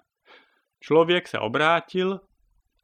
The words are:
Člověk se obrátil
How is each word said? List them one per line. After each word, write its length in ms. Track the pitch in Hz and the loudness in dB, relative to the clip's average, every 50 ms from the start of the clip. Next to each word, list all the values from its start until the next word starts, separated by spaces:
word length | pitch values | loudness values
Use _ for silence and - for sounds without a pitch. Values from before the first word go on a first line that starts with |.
| - _ _ _ _ - - - _ _ _ _ _ _ _ _ | -20 _ _ _ _ -20 -20 -20 _ _ _ _ _ _ _ _
Člověk 480 | - - 147 160 165 165 175 180 175 | -4 2 2 4 4 4 0 -2 -2
se 120 | - - 110 | -4 -6 -6
obrátil 800 | 107 110 123 139 151 160 170 165 - - - 185 185 190 196 185 - _ _ _ _ _ _ _ _ _ _ _ | -4 -4 -2 0 0 2 0 0 -2 -4 -4 -4 -2 -2 -4 -6 -10 _ _ _ _ _ _ _ _ _ _ _